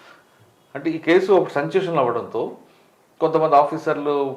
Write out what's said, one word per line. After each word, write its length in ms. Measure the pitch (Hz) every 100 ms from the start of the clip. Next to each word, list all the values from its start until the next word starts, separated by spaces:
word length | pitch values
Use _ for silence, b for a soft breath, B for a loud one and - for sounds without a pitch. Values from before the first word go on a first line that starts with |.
| b b b b _ _ _
అంటే 160 | 143 156
ఈ 80 | 160
కేసు 340 | - 175 190
ఒక 160 | 185 -
సెన్సేషన్ 500 | 147 156 190 185 160
అవ్వడంతో 540 | 123 117 98 - 170 - b b b b _ _
కొంతమంది 360 | 160 160 156 143
ఆఫీసర్లు 800 | 147 160 156 147 143 143 139